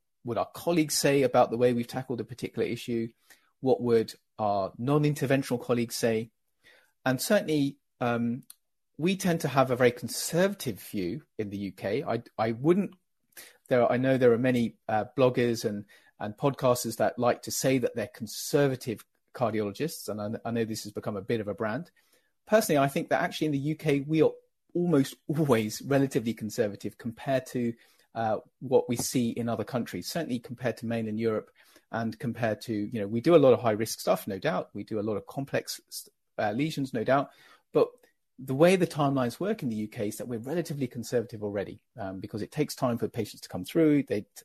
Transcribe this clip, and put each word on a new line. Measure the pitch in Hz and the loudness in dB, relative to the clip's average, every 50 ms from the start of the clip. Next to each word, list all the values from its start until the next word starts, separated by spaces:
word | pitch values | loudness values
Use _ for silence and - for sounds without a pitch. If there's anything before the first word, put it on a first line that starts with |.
| _ _ _ _ _ | _ _ _ _ _
would | 120 113 98 | -6 -2 -2
our | - - _ | -4 -4 _
colleagues | - - 170 175 160 156 151 - | -6 -2 0 2 2 0 0 0
say | - - 143 139 143 | 0 2 4 4 4
about | 131 123 - 123 120 - | 2 4 6 4 4 4
the | 117 | 4
way | 117 123 123 | 2 4 4
we've | 123 120 117 | 4 2 -2
tackled | - - 131 - - 123 113 | -4 -6 -8 -6 -6 -6 -6
a | 107 | -6
particular | - 120 - - - - 117 95 | -10 -8 -10 -10 -8 -4 -2 -2
issue? | - 117 120 - 123 117 117 113 117 _ _ _ _ - _ _ _ _ _ | -2 -2 -6 -6 -4 -4 -4 -4 -6 _ _ _ _ -20 _ _ _ _ _
What | - 131 - - | 0 0 0 2
would | 120 120 117 113 107 104 - _ _ _ _ - | 2 2 4 4 2 0 -8 _ _ _ _ -4
our | 107 101 101 101 95 90 - - | -2 -2 0 0 -2 -4 -6 -6
non-interventional | 120 135 147 151 147 147 143 - 143 120 135 135 139 - 123 120 | -2 2 2 4 4 2 0 0 0 0 0 0 0 -2 -4 -6
colleagues | - - 120 120 117 117 - | 0 0 0 0 0 -2 -4
say? | - 127 117 113 110 117 - _ _ _ _ _ _ _ _ _ _ _ _ _ _ - | -2 0 0 0 0 -2 -6 _ _ _ _ _ _ _ _ _ _ _ _ _ _ -2
And | 131 131 127 | 0 0 0
certainly, | - - 214 202 - 156 156 147 139 139 - _ _ _ _ - | 0 2 2 2 2 2 0 2 0 0 -2 _ _ _ _ -4
um, | 123 120 120 117 120 117 120 139 - _ - _ _ _ _ _ _ _ _ - | -2 0 0 0 -2 -2 -4 -6 -8 _ -20 _ _ _ _ _ _ _ _ -2
we | 151 185 196 | 0 0 0
tend | 190 - 180 165 165 | 0 0 0 0 0
to | - | 0
have | 139 123 143 131 127 | 0 2 2 2 2
a | 123 | 2
very | 113 127 120 | 4 4 4
conservative | - - - 110 - - - - 165 165 190 196 202 - - 123 92 - | 4 2 -10 -8 -8 -6 -8 -2 0 2 2 2 0 -2 -6 -8 -8 -8
view | - - - 104 90 85 110 151 - _ _ | -12 -8 -6 -4 -4 -2 -4 -6 -10 _ _
in | - 107 101 | -8 -8 -6
the | 101 | -6
U | 101 101 95 | -6 -6 -8
K. | - - - 98 107 135 - | -8 -6 -4 -2 -2 -2 -2
I, | - 117 120 - - _ | -2 -4 -6 -6 -10 _
I | - 110 117 113 | -2 -2 -2 -2
wouldn't, | 113 135 160 180 202 185 - - _ _ _ _ _ _ _ _ - - - _ _ _ - | 0 2 2 2 2 2 -4 -6 _ _ _ _ _ _ _ _ -20 -20 -20 _ _ _ 2
there, | 131 123 117 - | 4 4 6 6
I | 123 | 4
know | 123 131 135 131 | 2 4 4 4
there | 123 131 120 117 | 6 6 6 6
are | 113 | 6
many, | 131 127 123 120 117 113 - _ _ - | 4 2 4 4 2 0 -2 _ _ -2
uh, | 110 107 101 - - | 0 0 -2 -2 0
bloggers | 139 127 123 123 131 120 120 117 113 - | 4 4 4 4 4 2 2 0 0 -2
and, | 110 104 101 104 _ - - _ _ _ _ | -4 -4 -4 -10 _ -20 -20 _ _ _ _
and | - 107 107 | -10 -10 -8
podcasters | - 151 139 123 - 139 127 120 - - 117 107 | 0 0 -2 0 2 2 2 2 2 0 -6 -2
that | - 110 98 - 120 | 0 0 0 0 2
like | 123 123 - - - | 2 2 0 0 -4
to | 113 | -8
say | - - - 135 135 | -8 -2 0 2 2
that | 131 117 - - | 2 0 0 -2
they're | 120 104 - | -2 -6 -6
conservative | - - 117 104 - - - - - 147 143 135 131 - - 127 104 - - _ _ _ _ _ _ | -8 -12 -12 -10 -10 -10 -8 0 2 2 2 2 0 -4 -6 -6 -8 -8 -10 _ _ _ _ _ _
cardiologists, | - 123 110 110 107 104 101 98 - 143 165 - - - - | -2 -2 0 0 0 -2 -2 -4 -4 -6 -6 -6 -8 -8 -8
and | 101 107 | -6 -6
I, | 104 107 113 110 - 117 | -6 -6 -6 -6 -6 -4
I | |
know | 117 117 113 | -2 -2 -2
this | 104 110 - - | -2 -4 -8 -8
has | 104 - | -10 -10
become | 107 - 117 104 | -8 -8 -6 -8
a | 98 | -8
bit | 101 - 120 110 | -4 -2 -2 -2
of | 101 | -2
a | 104 95 | -4 -4
brand. | - 110 107 110 - 170 - _ _ _ _ _ _ _ _ _ _ _ | -4 -4 -4 -4 -4 -8 -10 _ _ _ _ _ _ _ _ _ _ _
Personally, | - 220 220 220 - 160 139 | 2 2 2 4 4 4 4
I | 135 | 4
think | 139 - 170 - - | 2 0 -4 -2 0
that | - - | 0 0
actually | 165 190 - - 160 | 0 -2 -2 -2 -2
in | 156 | 0
the | 143 139 | 0 0
U | 135 151 156 | 0 -2 -4
K, | - - 156 143 143 | -2 0 0 0 0
we | 139 151 160 156 143 | 0 0 4 4 4
are | 120 - - _ _ _ _ _ _ - | 4 4 -2 _ _ _ _ _ _ -2
almost | 175 175 175 156 139 135 - - _ | 0 2 4 4 4 4 2 -4 _
<laughs> | _ | _
always | - 147 156 156 139 117 113 107 107 - - - | -4 0 0 4 4 4 4 4 0 -4 -8 -4
relatively | 131 139 135 139 135 - 135 110 117 107 | 0 2 2 2 2 0 -2 -2 -2 -4
conservative | - 113 104 - 123 110 101 98 - - 101 - | -4 -6 -8 -2 -2 -2 -2 -2 -6 -10 -10 -10
compared | _ - 117 113 - - 143 135 131 - | _ -10 -10 -10 -8 -4 0 0 0 -2
to, | - - 127 120 117 117 _ _ _ _ _ _ _ _ | -2 -4 -2 -2 -2 -4 _ _ _ _ _ _ _ _
uh, | 113 113 110 104 - - _ _ _ | -4 -2 -2 -2 -2 -4 _ _ _
what | - 123 131 117 - - | -6 2 4 4 4 4
we | 120 | -4
see | - - - - 131 120 117 | -4 -4 -2 0 0 0 0
in | - - 117 | -2 -2 -4
other | 117 113 110 104 | -4 -2 -4 -4
countries, | - - 120 110 - - 90 - | -4 -4 -4 -4 -4 -8 -8 -8
certainly | - - 170 160 120 127 113 | -6 -6 -6 -4 -4 -6 -6
compared | - - 120 - 131 117 107 | -6 -10 -12 -4 -4 -4 -4
to | - 117 | -4 -6
mainland | 113 117 117 113 110 107 110 | -4 -4 -4 -4 -4 -4 -2
Europe | 117 113 107 104 - _ _ _ _ _ _ - _ _ | 0 0 0 -2 -4 _ _ _ _ _ _ -20 _ _
and | - 113 117 110 - | -6 -4 -4 -4 -6
compared | - - 117 113 - 123 110 107 - | -6 -6 -6 -4 -2 -2 -2 -2 -2
to, | - - 110 | -4 -6 -6
you | 104 104 104 120 110 | -4 -4 -6 -4 -6
know, | 98 | -4
we | 101 113 117 | -2 -4 0
do | 117 160 175 | 4 6 8
a | |
lot | 156 139 131 117 | 8 10 8 6
of | 104 | 6
high-risk | 117 113 107 101 113 - - - | 4 0 0 0 -2 -4 -6 -6
stuff, | - - - - - | 0 0 0 0 0
no | - 98 95 | -8 -8 -4
doubt. | - 151 185 180 - - _ | -4 -2 -2 -2 -6 -6 _
We | 104 101 | -12 -10
do | - 110 104 | -6 -6 -4
a | |
lot | 101 110 104 | -4 -2 -4
of | 98 - | -4 -6
complex, | - - 139 139 - - 120 - - - - _ _ - - - - _ _ _ _ _ - | -8 -10 -10 -8 -4 -4 -4 -4 -4 -12 -12 _ _ -16 -16 -16 -16 _ _ _ _ _ -2
uh, | 113 104 | -2 -2
lesions, | 107 123 147 160 156 143 135 131 - | 0 0 -2 -2 -2 -4 -6 -4 -4
no | 117 107 | -4 0
doubt. | 123 131 143 135 - _ _ - - - _ _ _ - | 2 2 2 2 -2 _ _ -20 -20 -20 _ _ _ 4
But | 151 - - - _ _ _ _ _ _ _ _ - | 4 4 4 0 _ _ _ _ _ _ _ _ -16
the | 135 131 131 | -6 -4 2
way | 135 165 180 190 | 4 6 6 6
the | 180 180 | 4 2
timelines | - - 151 143 139 139 135 123 120 - - | 0 0 0 0 2 2 2 0 0 -2 -4
work | 175 208 220 - 151 | -4 -4 -4 -4 -4
in | 120 | -4
the | 110 | -4
U | 107 107 | -4 -6
K | 107 - 123 104 107 | -6 -6 -6 -6 -6
is | - | -6
that | - 107 | -8 -8
we're | 120 123 | -8 -8
relatively | 107 113 135 160 175 160 - 147 143 135 | -8 -6 -4 -4 -4 -4 -4 -4 -4 -4
conservative | - - 127 107 - 131 120 104 - 117 107 107 | -6 -6 -10 -8 -2 -2 -2 -2 -2 -8 -8 -8
already, | 104 101 101 90 - 101 - _ _ _ - | -4 -4 -4 -6 -6 -10 -16 _ _ _ -10
um, | 101 95 92 95 | -10 -8 -8 -8
because | - - - 104 101 | -10 -10 -8 -8 -8
it | - | -8
takes | - 151 143 - - | -2 -4 -4 -4 -2
time | - 135 120 117 | -2 -2 -2 0
for | 113 110 | -2 -4
patients | 101 - 117 104 - - - | -4 -4 -4 -6 -6 -8 -18
to | - - | -16 -12
come | - 92 92 | -10 -10 -10
through, | - - 170 160 151 147 143 139 | -2 2 4 6 6 6 4 2
they | - 104 104 | 0 -2 -4
t-, | - _ _ - | -4 _ _ -20